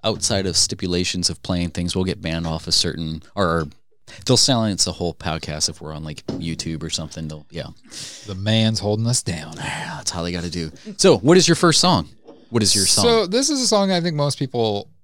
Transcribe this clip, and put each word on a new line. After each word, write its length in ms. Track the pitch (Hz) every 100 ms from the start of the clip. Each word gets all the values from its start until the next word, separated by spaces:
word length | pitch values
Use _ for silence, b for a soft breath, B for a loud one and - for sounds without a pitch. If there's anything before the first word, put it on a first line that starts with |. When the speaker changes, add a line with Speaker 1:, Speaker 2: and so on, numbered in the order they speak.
Speaker 1:
outside 440 | 110 90 - 101 95
of 100 | 82
stipulations 720 | - 92 92 87 90 90 87
of 140 | 80
playing 260 | - 90 87
things. 260 | 87 87
We'll 120 | 95 92
get 160 | 95
banned 240 | 92 82 82
off 200 | 80 85
a 60 |
certain, 500 | - 85 78 80 80 -
or 340 | - 90 82 76 - - - - B
they'll 140 | - 127
silence 480 | - 120 110 92 -
the 60 |
whole 200 | - 87
podcast 560 | - 87 80 - 76 -
if 140 | 78
we're 100 | 78
on, 100 | 78
like, 220 | 78 76 -
YouTube 540 | - 80 80 82 80
or 60 | 80
something. 400 | - 78 - 80
They'll, 180 | 78 -
yeah. 160 | 85 73 - B B B B 104
Speaker 2:
The 80 |
man's 460 | 95 101 113 110 110
holding 260 | 101 107 113
us 160 | 127
down. 340 | - 82 78 80
Speaker 1:
Yeah, 380 | - - - -
that's 120 | -
how 100 | 87
they 100 | 85
gotta 160 | 87 85
do. 200 | 85 78 B B 101
So 220 | 196 117
what 180 | 117 180
is 100 | 170
your 80 |
first 240 | 165 175 -
song? 300 | 180 127 73 - - - -
What 140 | 117
is 120 | 107
your 120 | 101 95
song? 180 | -
Speaker 2:
So 220 | 233 226 180
this 240 | 226 277
is 100 | 277
a 60 | 240
song 240 | 214 196
I 80 | 180
think 160 | 170 151
most 220 | 143 -
people 500 | 135 120 113 101 - -